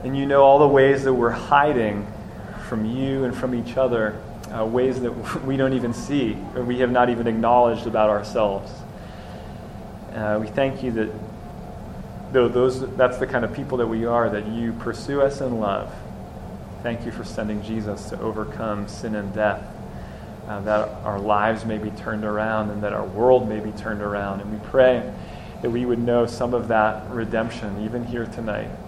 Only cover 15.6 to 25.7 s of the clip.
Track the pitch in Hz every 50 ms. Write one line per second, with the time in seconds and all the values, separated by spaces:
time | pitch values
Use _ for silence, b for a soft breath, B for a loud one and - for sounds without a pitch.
15.6 | 107 101 98 101 104 - - - - - - - - - - - - - - -
16.6 | - - - - - 120 117 113 - 120 110 - 110 - - - 110 104 107 104
17.6 | 98 110 110 110 104 104 101 98 - - - - 117 113 104 107 107 - - -
18.6 | 113 110 104 101 101 95 - - - 113 107 107 101 98 95 107 107 104 98 92
19.6 | - - - - - B B B B B B B B B B B - - 107 101
20.6 | 101 107 107 107 107 - - - - 110 104 98 101 107 107 101 104 110 113 107
21.6 | 104 110 107 107 101 107 101 - - 110 110 107 107 107 104 107 107 110 110 110
22.6 | 107 104 104 104 104 104 104 104 104 95 95 104 117 127 127 123 110 110 107 107
23.6 | 104 107 98 - - 110 107 101 104 104 101 101 101 101 98 98 101 104 110 104
24.6 | 101 - - 135 127 127 127 117 107 - B B B B B B B B B B
25.6 | - 127